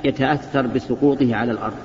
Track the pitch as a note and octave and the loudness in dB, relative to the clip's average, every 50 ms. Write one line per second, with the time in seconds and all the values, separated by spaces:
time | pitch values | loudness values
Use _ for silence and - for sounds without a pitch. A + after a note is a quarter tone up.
0 | - C#3+ C3 - C3+ C3+ D3+ C#3 - - - C#3 C3 A#2+ A2+ C3 - - B2+ - | 0 -2 0 0 0 0 0 -2 -2 -2 -2 0 0 0 -2 -4 -2 -2 -2 2
1 | C#3+ C#3+ C#3 C3 C#3 A#2+ A#2 G#2 A#2 A#2+ A2+ - - A2 G#2 - | 4 2 4 4 2 2 2 2 0 -2 -2 -2 -4 -6 -8 -8